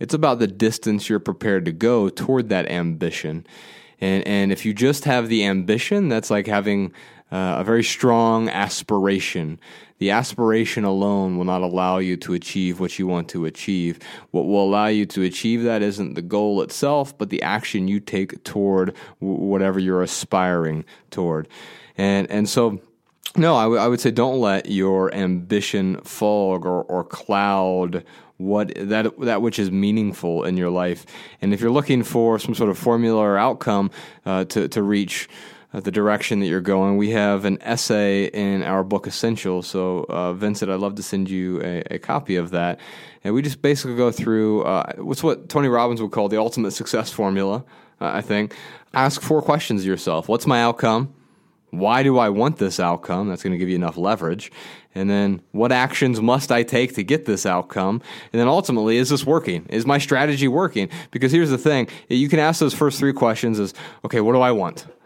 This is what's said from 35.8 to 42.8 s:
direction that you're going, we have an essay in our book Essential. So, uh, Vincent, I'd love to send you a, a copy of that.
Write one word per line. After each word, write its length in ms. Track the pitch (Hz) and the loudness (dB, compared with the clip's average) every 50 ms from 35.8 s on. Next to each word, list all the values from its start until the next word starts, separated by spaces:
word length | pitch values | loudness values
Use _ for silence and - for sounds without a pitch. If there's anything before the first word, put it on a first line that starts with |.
| 92 98 92 | -6 -4 -2
direction 480 | 107 101 104 104 98 - - 117 101 | 2 2 2 2 2 0 -2 0 0
that 60 | 98 | 0
you're 140 | 85 82 95 | 0 0 0
going, 360 | 87 95 98 95 98 98 101 | 0 2 2 2 4 2 2
we 140 | 101 104 104 | 2 2 2
have 340 | 113 110 101 101 101 98 98 | 2 2 2 2 2 2 0
an 120 | 101 95 - - | 0 -2 -2 -2
essay 640 | 110 117 123 - - 117 104 104 101 98 98 98 | -4 -4 -2 0 0 2 2 2 2 2 2 0
in 400 | - - 104 101 98 98 95 - | -2 -2 -2 -2 -2 -2 -2 -2
our 180 | - 95 98 95 | -2 -2 -2 0
book 240 | 95 104 95 - | 0 -2 -2 -2
Essential. 560 | 101 - - - 113 113 101 - 95 90 90 87 | -4 -6 -4 -2 -2 -2 -2 -2 -2 -2 -2 -4
So, 440 | - - 95 92 92 90 87 - - | -4 -4 -4 -2 -2 -2 -4 -4 -6
uh, 240 | - 87 90 90 90 | -4 -4 -4 -4 -4
Vincent, 400 | 92 104 104 101 101 107 98 95 | -2 -2 -2 -2 -2 -2 -4 -2
I'd 80 | 92 | -2
love 160 | 101 101 101 | -2 -4 -6
to 80 | 104 - | -8 -8
send 260 | - - 98 95 92 | -6 -4 -4 -4 -2
you 320 | 95 92 92 90 90 80 - | -4 -4 -4 -4 -4 -4 -4
a, 200 | 87 87 85 - - - | -4 -6 -6 -8 -8 -10
a 40 | 90 | -10
copy 340 | - - 135 143 139 - 95 | -6 -4 -4 -4 -2 -2 -2
of 160 | 90 85 85 | -2 -2 -2
that. 300 | 87 87 85 87 85 - | -2 -2 -2 -2 -4 -6